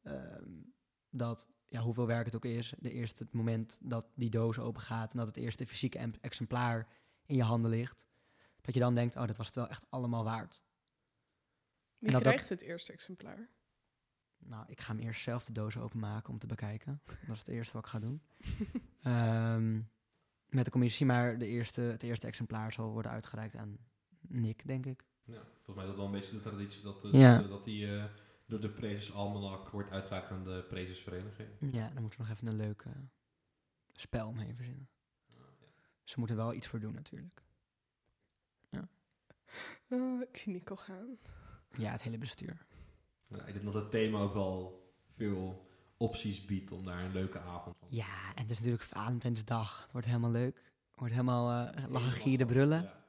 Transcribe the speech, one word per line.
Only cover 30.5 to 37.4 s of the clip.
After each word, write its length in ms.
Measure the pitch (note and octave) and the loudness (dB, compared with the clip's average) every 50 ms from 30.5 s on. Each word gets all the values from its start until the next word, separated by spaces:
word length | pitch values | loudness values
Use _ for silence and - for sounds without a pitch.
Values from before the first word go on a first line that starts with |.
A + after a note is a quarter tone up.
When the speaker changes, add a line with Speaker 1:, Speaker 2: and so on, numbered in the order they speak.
| F#2 F#2 F2+ - | -6 -6 -6 -6
Speaker 3:
Prezesvereniging. 800 | - F#2+ F#2 F#2 F#2 - - - F2+ F2+ F#2+ G#2 G2+ - G#2+ G#2+ G#2 - D3+ C#3 | -6 -6 -6 -6 -8 -10 -10 -8 -8 -8 -8 -8 -10 -12 -14 -14 -10 -6 -6 -2
Speaker 1:
Ja, 180 | B2+ A#2 A2 A2+ | -2 -2 -2 -2
dan 120 | - C3 | -4 -6
moeten 180 | A2+ G#2+ - - | -6 -6 -6 -6
we 60 | A#2 | -6
nog 80 | G#2+ A2 | -6 -6
even 100 | G#2 A#2 | -4 -4
een 100 | A2+ A2 | -2 -2
leuk, 260 | G#2+ G#2+ G#2+ G#2+ G#2+ | 0 -2 -2 -4 -6
eh, 100 | - A#2+ B2+ C#3 C3+ C3 _ _ _ _ _ _ _ _ _ _ _ _ _ _ _ _ | -8 -12 -12 -12 -14 -14 _ _ _ _ _ _ _ _ _ _ _ _ _ _ _ _
spel 340 | _ - - - - A#2+ A2 A2 | _ -20 -10 -4 -4 -4 -2 -2
omheen 260 | A#2 A2+ A2 - A#2 | -6 -6 -6 -6 -8
verzinnen. 320 | A#2+ B2 B2 B2+ C3+ C3+ - _ _ _ _ _ _ _ _ | -8 -10 -10 -10 -12 -14 -16 _ _ _ _ _ _ _ _
Speaker 3:
Ah, 60 | - - - - - _ | -20 -20 -20 -20 -20 _
ja. 60 | - - _ _ _ _ _ _ _ | -20 -20 _ _ _ _ _ _ _
Speaker 1:
Ze 140 | - - - | -10 -4 -4
moeten 180 | A#2 A2 A#2 | -2 0 0
wel 180 | G#2+ A2 A#2 - | 0 0 0 -2
iets 120 | - A2+ | -4 -6
voor 140 | - - A2+ | -6 -6 -6
doen, 140 | G#2+ G#2+ - | -6 -6 -8
natuurlijk. 480 | - - - - - - F3 _ - | -8 -12 -14 -14 -14 -16 -16 _ -20